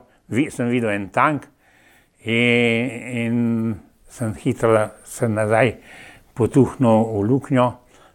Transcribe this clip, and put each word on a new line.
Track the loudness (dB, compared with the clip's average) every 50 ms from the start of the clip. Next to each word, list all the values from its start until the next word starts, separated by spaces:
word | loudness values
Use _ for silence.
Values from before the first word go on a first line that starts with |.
| -10 _ _ _ _ -6
vi-, | -4 -2 -2 -2
sem | -4 -6 -4 -2
videl | -2 -2 -2 -2
en | -2 -4 -6 -4
tank | 0 2 2 2 0 -2 -6 -12 _ _ _ _ _ _ _ _ _ _ _ _ _ _ -6
in, | -4 0 0 2 2 2 2 2 2 0 0 -2 -4 -6 -10 -12 -8 -6
in | -6 -4 -2 -2 0 0 0 0 0 -2 -2 -4 -6 -10 _ _ _ _ _
sem | -10 -8 -6 -6 -6
hitro | -4 -4 -4 -2 0 2 4 4 4 2 0 -6 -12 -20
se | -20 -6 -4 -2 -2
nazaj | 0 -2 0 0 2 2 2 2 0 -4 -12 -20 -20 -20 -20 -20 -20 -20 _ _ _ -2
potuhnil | -2 2 4 4 4 2 2 0 2 4 4 4 2 0 -2 -2
v | 0
luknjo, | 0 0 0 0 0 0 2 2 0 -2 -6 _ _ _ _ -20 _ _